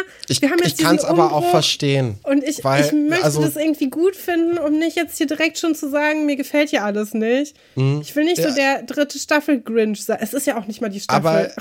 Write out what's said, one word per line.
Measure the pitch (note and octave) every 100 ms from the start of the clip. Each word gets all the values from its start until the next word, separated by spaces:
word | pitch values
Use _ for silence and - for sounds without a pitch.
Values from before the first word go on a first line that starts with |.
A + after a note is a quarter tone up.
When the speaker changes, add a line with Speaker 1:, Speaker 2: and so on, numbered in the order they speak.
| F#4+ - -
Speaker 1:
Ich, | C3+
Speaker 2:
wir | C#4
haben | F4
jetzt | F4 -
Speaker 1:
ich | E3
kann's | -
Speaker 2:
diesen | -
Speaker 1:
aber | E4 D#3
auch | D3+
Speaker 2:
Umbruch | F3
Speaker 1:
verstehen, | E3+ - - C#3+ C#3 B2 G2+
Speaker 2:
und | C#4+ C#4
ich, | D4 D4
Speaker 1:
weil, | - C#4
Speaker 2:
ich | D4
möchte | D4+ D4 E4+
Speaker 1:
also | D3+ D3+
Speaker 2:
das | D#4 D4+
irgendwie | D#4+ D4 C4+
gut | D4+ F#4
finden, | F#4 - E4+ E4 E4+
um | D4 D4+
nicht | E4 E4+
jetzt | D#4 -
hier | D4
direkt | D#4 D#4+ D#4+
schon | E4
zu | D4+ C#4+
sagen, | D4 D4+ D#4 D4
„Mir | C#4
gefällt | C#4 D4 D4+
hier | D4
alles | G#3 G#3 G#3
nicht.“ | A3 A3 C4 D4 _ _
Speaker 1:
Mhm. | C3+ C3+ D3
Speaker 2:
Ich | D3
will | D4
nicht | D#4 F4
so | D#4
Speaker 1:
Ja. |
Speaker 2:
der | C4 C4+ C4+
dritte | A#3 D4 C#4+ C#4+
Staffel | - D4+ D4+ C4
Grinch | - A3+ G#3+ G3+
sein. | - G#3+
Es | A3
ist | C#4 C#4
ja | A3+
auch | G#3
nicht | -
mal | A3
die | G3
Staffel. | - C#3 D#3+
Speaker 1:
Aber, | D#3+ - -